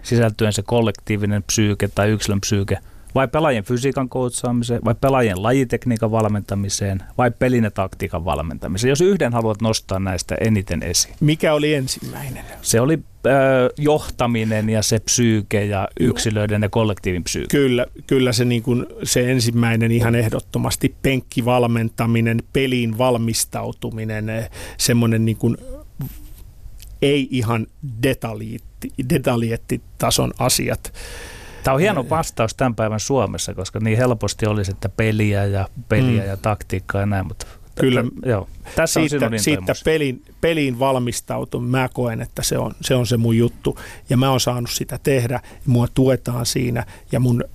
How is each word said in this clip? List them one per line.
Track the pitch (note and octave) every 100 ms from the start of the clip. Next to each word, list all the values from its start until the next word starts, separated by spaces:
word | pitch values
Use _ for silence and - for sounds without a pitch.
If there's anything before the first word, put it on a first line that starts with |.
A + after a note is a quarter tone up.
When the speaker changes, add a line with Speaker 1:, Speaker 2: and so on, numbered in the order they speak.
Speaker 1:
sisältyen | - A#2+ A2+ G#2+ G#2+
se | G#2
kollektiivinen | G2 A#2+ A2+ - - G#2+ G#2 G#2
psyyke | - G2+ G#2+ G2+ G2+
tai | - G#2
yksilön | G#2+ - G2
psyyke – | - G2+ G2 G2 - - -
vai | C3 C3+
pelaajien | D3+ D#3 A#2
fysiikan | F#2+ B2 C3+ C3+ B2+
coachaamiseen, | C3 B2 - B2 A#2+ A#2 A#2
vai | G#2+
pelaajien | A2+ C#3 C3+ A2+ F2+
lajitekniikan | G#2+ C3+ B2 A#2 B2+ A2+ A2+
valmentamiseen, | A2+ G#2+ G#2 - G2+ G2 - G2+ F#2+ - -
vai | B2
pelin | - B2+ B2
ja | G#2+
taktiikan | - F#2+ - G2+ F2
valmentamiseen? | E2+ D2 D#2 B1+ - F#2 B2
Jos | C#3
yhden | F3+ F#3+ C#3
haluat | A#2+ A2 G#2
nostaa | A2 A2 - F#2+
näistä | F#2+ F2+ - F2+
eniten | A2 G#2+ F#2+ E2+
esiin. | D2+ F2 - -
Speaker 2:
Mikä | D3+ D#3 F3
oli | D3+ D3+
ensimmäinen? | D3 C3 - B2+ B2 C#3 B2+ - -
Speaker 1:
Se | - A2+
oli, | C3 D#3+ - - A2+
ö, | C#3 C3+ C3 B2+ -
johtaminen | D3 D3+ - - B2 A#2 A2 G#2+ G#2+
ja | A2
se | G#2 A2+
psyyke | - - A#2 A2 G2+ G#2
ja | G#2 G2 G2 -
yksilöiden | B2 - A#2 G#2+ G#2 G#2
ja | G#2
kollektiivin | A#2 A2 F#2+ G2 F2+
psyyke. | E2 E2+ A#1+
Speaker 2:
Kyllä, | D3 C3+ A#2+ - - -
kyllä | C3+ B2+
se, | A2+
niin | B2 A#2+
kuin, | A#2+ A#2+ - -
se | G3 C3 B2
ensimmäinen | C3 A#2 A#2 A#2 A2+ A2+
ihan | A#2 A2+
ehdottomasti | A#2 A2 C3 - A#2+ A#2+ - C#3 -
penkkivalmentaminen, | C3+ C3 - - A#2 B2 A#2+ A2+ A2+ - A#2 A#2 A#2 A2+ -
peliin | C#3+ C3+ B2+ A#2 A2
valmistautuminen, | B2+ A#2+ A2+ A2 - A#2+ A2 - A#2 A2 A2 G#2+ G#2+
eh, | A2+ A2+ - - -
semmonen, | - A#2+ A#2 A2+
niin | A2+ A2
kuin, | A#2 - - D4 - - C3+ - - - - - - - - -
ei | C#3+ C#3+ C3
ihan | C3 A2 A#2 - - D3 A2+
detaljiitti-, | C3+ B2+ A2+ G#2+ A2 A#2 - - - - B2+
detaljiettitason | D#3+ C3 A#2+ A#2 A#2 - A#2 - - A#2+ - B2 -
asiat. | B2 - A#2+ A#2+ - - - - - - - -
Speaker 1:
Tää | -
on | C3+
hieno | G3 F3+
Speaker 2:
Eh. | B2+
Speaker 1:
vastaus | D#3+ D#3+ - A2+
tämän | - B2+
päivän | A2+ A2 G#2+
Suomessa, | - C3+ G2 G2 -
koska | F#2+ F2+ G#2
niin | A2 A2
helposti | B2+ A2+ G#2 - G#2+
olisi, | G#2+ F#2+
että | F#2+ G2
peliä | - A2 G#2+ G#2 G2+
ja, | G2+ G2 F#2+ - -
peliä | A2+ B2+ A2+
Speaker 2:
Mm. | G2
Speaker 1:
ja | G2
taktiikkaa | G#2+ G#2 - F#2+ - G2
ja | G2+
näin, | G2 F2+
mutta | - - - - -
Speaker 2:
Kyllä. | C3 A#2+
Speaker 1:
t-, | A#2+ - C3
joo. | G#2+ - - - -
Tässä | D#3+ -
on | D#3
Speaker 2:
Siitä, | D3 C3+
Speaker 1:
sinun | A2+
Speaker 2:
siitä | G#2 C#3
Speaker 1:
intohimosi. | F#2 B2+
Speaker 2:
pelin, | - D#3+ C#3+ B2 - -
peliin | E3 E3 C#3 A#2+
valmistautuminen, | C3+ C3 A#2+ A#2 - A#2+ B2+ C3 B2
mä | C3 B2+
koen, | - B2 A2+
että | B2 -
se | B2+ B2+
on, | B2 -
se | -
on | C3 A#2
se | A#2
mun | A#2 A2+
juttu. | A#2 - C#3 - - - -
Ja | B2
mä | C3+
oon | B2+
saanut | B2 B2 A#2+
sitä | - B2+ B2+
tehdä, | - C3+ A#2 B2 - - -
mua | A#2+ A#2+
tuetaan | - C3 B2+ - B2 A#2
siinä | C#3 B2 A#2+ - - -
ja | B2
mun | B2+ A#2+ -